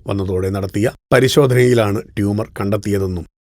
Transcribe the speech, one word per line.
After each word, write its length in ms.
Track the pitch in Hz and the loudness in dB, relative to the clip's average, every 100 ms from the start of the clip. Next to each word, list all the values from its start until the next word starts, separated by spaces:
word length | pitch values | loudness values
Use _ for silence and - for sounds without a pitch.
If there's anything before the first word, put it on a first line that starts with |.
| - | -4
വന്നതോടെ 440 | 101 95 92 95 | -4 -2 -2 -2
നടത്തിയ 400 | 98 98 104 107 - - | -4 -4 -2 -2 -4 0
പരിശോധനയിലാണ് 920 | 127 127 - 139 123 123 117 104 104 | 2 4 4 4 4 4 4 2 -2
ട്യൂമർ 460 | - - 101 104 110 - | -6 -4 -2 -2 -6 -4
കണ്ടെത്തിയതെന്നും 640 | 101 104 101 101 95 90 80 _ | -2 -2 -2 -2 -2 -6 -10 _